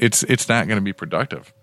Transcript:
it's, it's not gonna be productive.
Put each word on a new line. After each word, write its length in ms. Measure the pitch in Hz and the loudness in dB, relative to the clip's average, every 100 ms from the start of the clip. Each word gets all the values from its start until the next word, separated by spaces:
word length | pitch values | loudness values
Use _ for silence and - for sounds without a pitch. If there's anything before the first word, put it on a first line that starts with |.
it's, 220 | 120 - | 2 2
it's 260 | - 123 - | 2 0 2
not 180 | 117 87 | 0 0
gonna 140 | 107 | -2
be 120 | 98 | -2
productive. 600 | 95 85 82 139 - - _ | -4 -4 -4 -4 -8 -14 _